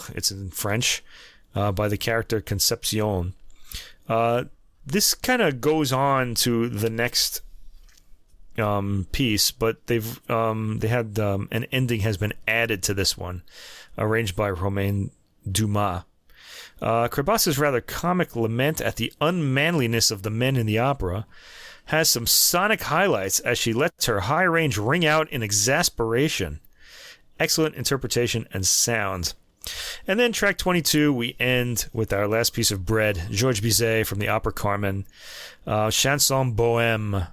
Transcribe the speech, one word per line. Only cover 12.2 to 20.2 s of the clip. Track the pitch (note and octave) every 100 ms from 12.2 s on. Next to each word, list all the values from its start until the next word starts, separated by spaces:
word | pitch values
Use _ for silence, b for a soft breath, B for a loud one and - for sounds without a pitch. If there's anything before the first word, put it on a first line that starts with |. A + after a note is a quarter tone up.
| G#2+ - -
added | A2+ A#2 G#2
to | -
this | G2 F#2 -
one, | F2+ F2+ - B B B B -
arranged | G#2+ A2+ A2 F2
by | G#2
Romain | F2 G2 G2 G2 G2+ G2 - _ _ -
Dumas. | F#2+ A2 G#2 G#2 F2 - _ _ B B B B B
Uh, | G2 A2+ A#2
Kirbasa's | - C#3+ A3 F#3+ C3+
rather | D3 B2
comic | - - F3 F3+ D#3 A#2
lament | A2+ A#2 C#3 D#3
at | A2 -
the | A2+ -
unmanliness | D3 F3+ C#3+ C3 D#3 E3+ A#2+ A#2 -
of | G#2